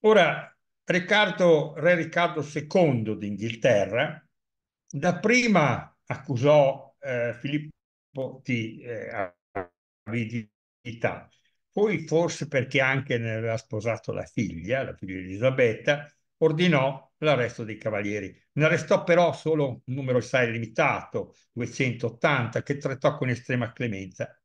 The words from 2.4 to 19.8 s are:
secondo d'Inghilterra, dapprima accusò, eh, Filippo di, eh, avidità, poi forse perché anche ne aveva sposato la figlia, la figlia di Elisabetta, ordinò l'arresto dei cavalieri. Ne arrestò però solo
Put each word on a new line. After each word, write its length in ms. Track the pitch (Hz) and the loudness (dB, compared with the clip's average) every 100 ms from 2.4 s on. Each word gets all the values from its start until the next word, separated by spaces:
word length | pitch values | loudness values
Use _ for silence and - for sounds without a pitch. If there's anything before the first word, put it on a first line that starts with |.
secondo 720 | 135 156 147 196 165 120 110 101 | -6 -8 0 4 4 4 -2 -4
d'Inghilterra, 1040 | 104 101 113 113 135 107 95 110 147 - _ _ _ _ _ _ _ | -6 -6 -6 0 4 4 2 -2 -4 -6 _ _ _ _ _ _ _
dapprima 1080 | 143 180 175 214 247 240 190 143 - - _ _ | -2 -2 0 2 4 4 4 4 0 -6 _ _
accusò, 920 | 127 - 123 139 151 135 - - _ | -12 -6 0 6 8 6 2 -10 _
eh, 340 | 139 123 120 117 | -6 -2 -2 -4
Filippo 1000 | 143 151 151 - _ _ _ 135 131 131 | -6 -6 -6 -18 _ _ _ -10 -10 -10
di, 380 | - 120 110 - | -4 -4 -4 -10
eh, 520 | 123 113 104 113 92 _ _ 101 90 _ _ _ | -12 -10 -8 -6 -8 _ _ -12 -12 _ _ _
avidità, 1300 | - 117 107 120 107 _ _ _ 120 117 110 85 - _ _ _ _ | -8 -6 -4 -6 -10 _ _ _ -16 -4 -4 -4 -14 _ _ _ _
poi 280 | - 214 175 156 | 0 0 0 0
forse 400 | 160 170 - 143 | 0 0 -2 -4
perché 340 | 135 123 139 | -2 0 0
anche 360 | 131 135 127 123 | 2 0 -2 -4
ne 180 | 117 110 | -2 -4
aveva 220 | 113 113 | -4 -6
sposato 540 | - 107 110 107 - | -6 -6 -4 -4 -6
la 120 | 98 87 | -8 -8
figlia, 580 | - 98 82 87 131 | -6 -6 -6 -4 -4
la 120 | 131 - | -4 -10
figlia 220 | 92 92 | -10 -10
di 60 | 90 | -10
Elisabetta, 840 | 98 127 131 120 110 - 143 - _ _ _ | -2 0 2 2 2 -2 -2 -4 _ _ _
ordinò 720 | 160 156 180 147 135 151 _ _ | 2 4 4 4 2 -2 _ _
l'arresto 440 | 156 131 117 - | 0 2 0 -4
dei 140 | 110 107 | -10 -6
cavalieri. 580 | 110 104 101 104 98 - _ | -4 -4 -4 -6 -8 -16 _
Ne 120 | - 156 | 0 2
arrestò 380 | 170 - 190 | 2 2 0
però 300 | - 170 170 | 4 4 4
solo 480 | - 156 156 139 123 | 0 -2 0 0 -4